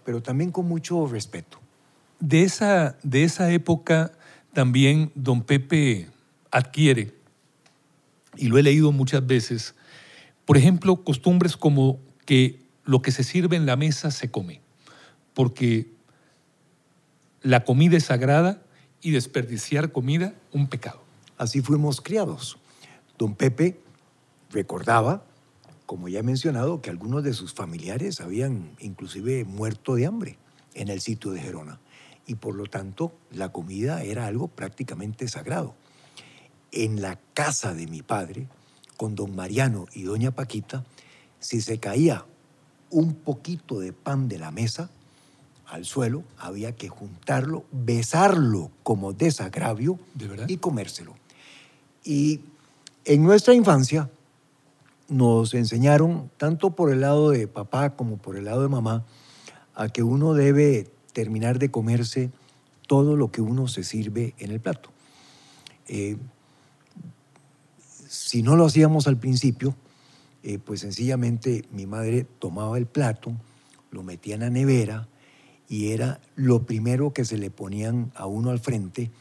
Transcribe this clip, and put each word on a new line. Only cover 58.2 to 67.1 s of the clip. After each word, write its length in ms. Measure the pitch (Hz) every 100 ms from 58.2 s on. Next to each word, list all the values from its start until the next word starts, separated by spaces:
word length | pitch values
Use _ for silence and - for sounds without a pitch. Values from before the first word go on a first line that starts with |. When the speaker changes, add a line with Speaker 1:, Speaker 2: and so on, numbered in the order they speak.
| - 98
Speaker 1:
el 80 | 104
lado 160 | 120
de 60 | 139
mamá, 340 | 135 113 113 113 - - - - - _
a 160 | - 107
que 140 | 120
uno 300 | 117 139 156
debe 540 | 151 139 143 147 120 95 _ _
terminar 440 | - 107 110 117 123
de 120 | 135
comerse 580 | 120 110 120 117 131 127 - _ _ _ _ -
todo 280 | 139 143 147
lo 160 | 120
que 100 | -
uno 260 | 110 131 127
se 160 | 95
sirve 520 | 90 110 107 107 117 -
en 140 | 101
el 80 | 110
plato. 300 | - - - _ _ _ - - _ - - _ -
Eh, 300 | 101 101 110 131 _ _ _ _ _ _ - -